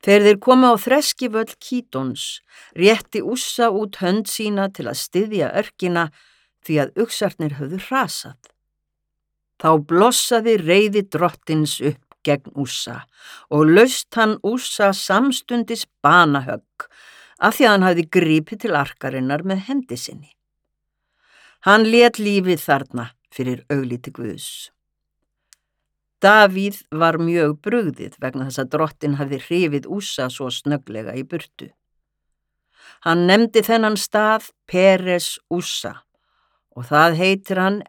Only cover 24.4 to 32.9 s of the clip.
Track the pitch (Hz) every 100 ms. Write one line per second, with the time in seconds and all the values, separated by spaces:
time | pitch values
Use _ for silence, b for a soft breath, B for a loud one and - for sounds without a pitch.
24.4 | - - - _ _ _ _ _ _ _
25.4 | _ _ _ _ _ _ _ _ 196 214
26.4 | 202 190 202 196 _ 156 165 165 165 170
27.4 | 151 151 214 240 190 - - _ 127 131
28.4 | 135 127 131 151 156 - 151 143 143 139
29.4 | - 175 170 143 - 196 202 - 127 127
30.4 | 131 - 143 143 - 110 113 127 131 170
31.4 | - - - _ _ _ _ _ _ _
32.4 | _ _ _ b b